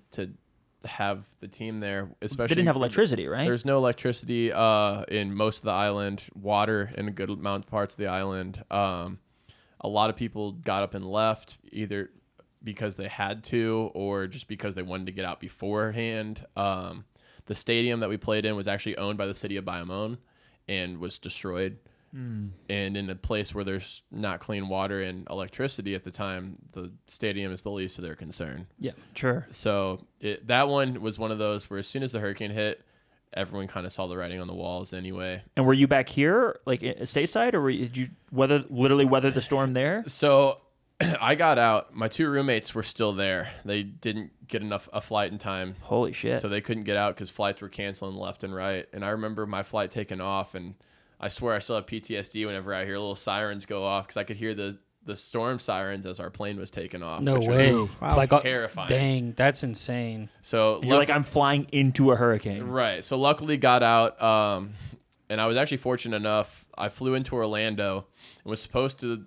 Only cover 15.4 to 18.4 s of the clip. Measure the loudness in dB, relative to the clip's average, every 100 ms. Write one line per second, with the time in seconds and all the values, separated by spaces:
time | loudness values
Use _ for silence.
15.4 | -12 -10 -4 -2 -2 -2 -2 -4 -6 -10
16.4 | -10 -2 0 0 -6 -12 -16 _ _ -20
17.4 | -10 -6 0 2 2 0 -2 -2 0 0